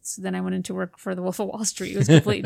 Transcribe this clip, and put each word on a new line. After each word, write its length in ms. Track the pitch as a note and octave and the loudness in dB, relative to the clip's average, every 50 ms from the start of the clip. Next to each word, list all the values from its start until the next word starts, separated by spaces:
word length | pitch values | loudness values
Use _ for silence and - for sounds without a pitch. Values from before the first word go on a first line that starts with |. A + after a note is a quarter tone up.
so 200 | - - - - | -12 -12 -10 -8
then 140 | F#3 F#3 F#3 | -6 -6 -4
I 60 | F#3 | -4
went 140 | F#3 F#3 F#3 | -4 -2 -4
into 180 | F#3 F3+ - F#3+ | -4 -4 -4 -6
work 240 | F#3 F#3 F3+ _ - | -6 -6 -8 _ -12
for 160 | - G3 F#3 | -8 -8 -6
the 60 | F3+ | -4
Wolf 180 | F3+ F#3 F3+ - | -4 -4 -4 -4
of 80 | G#3+ F#3+ | -4 -6
Wall 160 | - G#3 A3 | -4 -4 -4
Street. 300 | G3+ - - F#3+ F3+ - | -4 -4 -4 -6 -4 0
It 20 | G3 | 0
was 100 | D3 A2+ | 4 8
completely 340 | D#3 D#3 - G#3 G#3 - F#3+ | 8 8 8 6 0 0 0